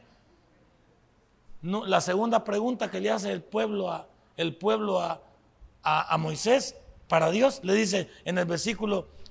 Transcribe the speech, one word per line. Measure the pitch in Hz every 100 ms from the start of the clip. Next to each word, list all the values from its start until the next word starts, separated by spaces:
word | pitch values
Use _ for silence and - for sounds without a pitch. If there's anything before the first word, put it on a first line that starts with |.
| - _ _ _ _ _ _ _ _ _ _ _ _ _ - -
No, | 165 208 190
la | 180
segunda | 180 185 233 226
pregunta | 220 208 240 240 190
que | 190
le | 208
hace | 220 196
el | 185
pueblo | - 214 220 208 180
a, | 160 - _ _ -
el | 165 -
pueblo | 202 220 208 185
a, | 170 160 - _ _ _ - _
a, | 156 151 -
a | 160
Moisés | 160 156 214 262 - - - - -
para | 165 160
Dios, | 202 269 -
le | 185
dice | 208 208 196 156 - -
en | 180
el | 175
versículo | 165 226 196 214 196 - - -